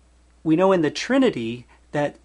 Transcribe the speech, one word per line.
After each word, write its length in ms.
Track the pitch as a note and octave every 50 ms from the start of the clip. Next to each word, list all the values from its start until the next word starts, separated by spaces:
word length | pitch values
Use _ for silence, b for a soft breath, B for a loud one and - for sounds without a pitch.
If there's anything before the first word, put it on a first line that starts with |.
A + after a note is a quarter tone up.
| _ _ _ _ _ _ _ _ -
we 120 | D#3+ D#3+ E3+
know 140 | F#3 F#3+ F#3+
in 80 | F3+
the 100 | D3+ C#3+
Trinity 760 | - - - - B3+ C#4 C4 A3 - D#3+ A#2 A2+ A#2+ B2 A#2+ b b b b _ -
that 240 | D3 D3 G3+ - -